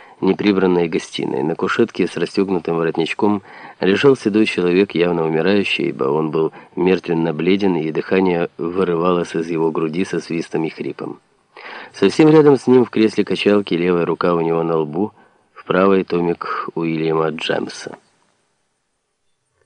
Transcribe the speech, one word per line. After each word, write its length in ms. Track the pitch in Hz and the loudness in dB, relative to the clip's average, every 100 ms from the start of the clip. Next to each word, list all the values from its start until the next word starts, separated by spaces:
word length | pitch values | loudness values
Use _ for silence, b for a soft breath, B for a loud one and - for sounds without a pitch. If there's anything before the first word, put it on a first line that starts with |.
| B - | B -4
неприбранной 680 | 95 92 104 95 92 87 85 | -2 0 2 2 2 2 0
гостиной. 540 | 78 - - 78 65 | -2 -6 -6 -4 -2
На 120 | 76 | -4
кушетке 520 | 82 92 - 113 - 87 | -2 -2 0 0 0 -4
с 100 | 82 | -4
расстёгнутым 600 | 85 - 98 90 85 82 | -4 -2 -2 -2 -2 -2
воротничком 680 | 82 82 78 - 104 104 B B B - | -2 -2 -4 -2 0 -2 B B B -4
лежал 360 | 90 101 143 131 | 0 2 4 2
седой 300 | 110 104 107 | 2 2 0
человек, 480 | - 87 90 101 | 0 2 2 2
явно 300 | 82 87 85 80 | 2 0 0 0
умирающий, 600 | 80 87 104 92 - 73 | 0 2 0 0 -2 -4
ибо 160 | - | -2
он 260 | 64 76 78 | -2 0 0
был 220 | 80 78 B B | 0 -2 B B
мертвенно 580 | - 90 90 - 82 82 | -2 0 0 0 -2 -2
бледен, 440 | 76 85 98 101 85 | -2 0 2 2 0
и 140 | 78 | -2
дыхание 580 | 76 - 95 92 85 85 - | -4 -2 0 2 0 -2 -4
вырывалось 800 | 85 90 87 82 90 87 82 | -6 -2 -2 0 0 0 -2
из 140 | 87 82 | -4 -4
его 220 | 80 80 | -2 -2
груди 340 | 78 80 85 | -2 -4 -4
со 160 | 95 85 | -4 -6
свистом 440 | - 82 - 80 | -6 -8 -6 -4
и 60 | 80 | -6
хрипом. 500 | - 64 - - - _ _ _ B B B B | -6 -10 -10 -12 -14 _ _ _ B B B B
Совсем 380 | - 95 - 156 | -2 0 4 6
рядом 260 | 156 147 131 | 8 8 6
с 100 | - | 6
ним 180 | 127 | 4
в 60 | 113 | 4
кресле 340 | - 107 107 | 2 2 2
качалки, 500 | 95 92 104 101 101 | -2 -2 2 2 0
левая 320 | 85 87 85 82 | 0 0 2 0
рука 280 | 80 87 | 0 0
у 60 | 85 | 0
него 220 | 82 82 | 0 0
на 160 | 82 80 | 0 -2
лбу, 340 | 76 80 107 b b b _ | -2 -4 -6 b b b _
в 120 | - | -12
правой 400 | - 92 98 95 | -2 2 4 4
томик 640 | 87 87 87 85 - - - | 2 -2 -2 -2 -6 -8 -8
Уильяма 540 | 85 82 80 80 80 80 | -6 -4 -2 0 0 -2
Джемса. 680 | 80 - 78 - - - - _ _ _ _ _ _ _ _ _ _ _ _ _ _ _ _ | -4 -4 -4 -6 -10 -16 -18 _ _ _ _ _ _ _ _ _ _ _ _ _ _ _ _